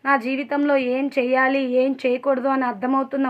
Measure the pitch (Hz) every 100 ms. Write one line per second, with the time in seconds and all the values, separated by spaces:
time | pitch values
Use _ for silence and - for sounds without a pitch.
0 | 269 277 233 269 277 285 285 277 247 254
1 | 277 277 247 262 262 277 262 247 262 262
2 | 254 247 269 262 269 269 247 202 247 269
3 | 269 277 269